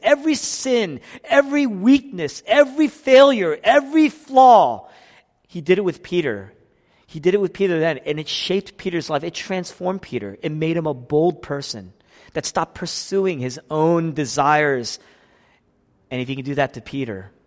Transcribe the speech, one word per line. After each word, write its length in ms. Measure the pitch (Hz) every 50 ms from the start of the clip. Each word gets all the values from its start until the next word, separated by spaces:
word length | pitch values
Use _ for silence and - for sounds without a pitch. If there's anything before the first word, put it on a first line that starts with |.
every 320 | - 226 294 285 285 320 302
sin, 680 | - - - - - - 262 247 240 214 170 143 120 - - - - -
every 420 | - - 277 277 277 277 294 285
weakness, 760 | 247 208 185 190 247 277 277 240 277 233 175 160 135 - - -
every 420 | - 220 285 294 269 262 302 311 254
failure, 720 | - - - 269 262 262 277 277 269 220 185 160 147 -
every 480 | - 208 262 294 277 269 294 320 311 277
flaw. 800 | - - - - 262 262 262 254 240 202 165 123 113 98 - - - - - _ _ _ _ _ _ _ _ _
He 140 | - 170
did 160 | 139 151 185 190
it 60 | 202
with 180 | 180 156 -
Peter. 500 | - - 175 175 160 135 107 101 98 98 - _ _ _ _ _ _ _ _ _ _
He 120 | _ - 160
did 160 | 143 180 185
it 60 | 208
with 120 | 196 175 -
Peter 240 | - 196 185 175 160
then, 180 | 160 165 151 127
and 220 | - 147 151 151
it 80 | 151 -
shaped 480 | - - - - 185 202 196 - -
Peter's 320 | - - 190 170 170 156 -
life. 160 | 156 143 156
It 100 | 170 -
transformed 680 | - - - 190 185 175 - - - 180 180 190 190
Peter. 360 | - - - 120 107 98 98 -
It 100 | - 160
made 240 | 156 156 160 160 165
him 100 | 170 160
a 80 | 156 139
bold 460 | 123 120 - 147 151 160 180 165 -
person 540 | - - 143 143 139 - - 107 95 90 - _ _ _ _ _ - - -
that 120 | 165 -
stopped 280 | - - 180 165 - -
pursuing 640 | - 180 165 - - - - 196 196 190 190 170 135
his 220 | 123 127 123 151 - -
own 420 | 156 156 156 165 170 165 165 160
desires. 880 | 139 147 147 117 - 147 139 143 151 151 151 147 139 127 117 - - - _ _ _ _ _ _ _ _ _ _ _ _ _ _ _ _ _ _ _ _ _ -
And 100 | 131 127
if 80 | 127 123
he 80 | 135
can 80 | 135 127
do 100 | 139 143
that 180 | 143 139 127 -
to 60 | 127
Peter 500 | - - - 139 131 117 104 95 92 101 _ _ _